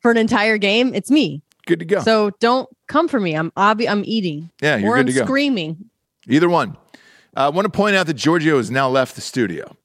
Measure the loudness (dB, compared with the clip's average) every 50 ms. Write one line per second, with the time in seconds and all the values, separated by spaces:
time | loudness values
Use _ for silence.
0 | _ 2 2 2 2 2 0 0 2 2 0 0 0 0 2 2 0 0 -2 -4
1 | -2 2 2 2 2 0 -4 -10 _ _ _ _ _ -2 -2 -2 0 -2 -2 0
2 | 2 2 2 2 2 -2 -2 _ 0 0 0 0 -2 -6 -16 _ _ -4 -2 0
3 | 0 0 0 -2 -2 0 -2 -2 -4 -4 _ 0 2 2 2 2 -2 -2 -2 -2
4 | -2 -2 -4 -2 -2 -4 -6 -6 -12 -14 _ _ -2 0 0 2 0 0 2 2
5 | 2 2 0 0 0 0 0 0 0 0 -2 -2 -4 -6 -8 -12 -14 -20 _ _
6 | _ _ _ _ _ 0 2 2 4 4 2 2 0 -2 -6 -16 _ _ _ -20
7 | _ _ _ _ _ _ _ -2 -2 0 0 0 -2 -2 0 0 0 2 2 2
8 | 0 0 -4 -2 0 2 2 2 2 2 2 2 0 0 -2 0 0 2 2 2
9 | 0 0 -4 -14 -16 -8 -2 -2 -2 -2 -2 -8 -12 -16 -20 _ _